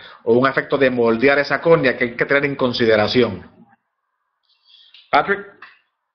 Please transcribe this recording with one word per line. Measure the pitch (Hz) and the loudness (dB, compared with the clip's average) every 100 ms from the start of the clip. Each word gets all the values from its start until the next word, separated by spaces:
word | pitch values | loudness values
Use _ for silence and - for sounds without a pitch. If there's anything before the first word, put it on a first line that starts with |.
| - - | -20 -8
o | 117 | 0
un | 120 131 | 2 2
efecto | 147 143 139 | -2 -4 0
de | 131 | 0
moldear | 123 117 113 135 143 | 2 0 2 2 2
esa | 139 139 | -2 -4
córnea | 165 160 135 - | 2 2 2 -2
que | |
hay | 123 - | -6 -4
que | 147 | -2
tener | 139 143 | -2 -2
en | 139 | -2
consideración. | 127 117 113 107 104 127 110 90 - _ _ _ _ _ _ _ _ _ _ _ _ _ _ - _ | -4 0 2 2 2 0 0 -4 -16 _ _ _ _ _ _ _ _ _ _ _ _ _ _ -20 _
Patrick. | 139 180 202 - _ - _ _ _ _ | 0 0 -6 -8 _ -20 _ _ _ _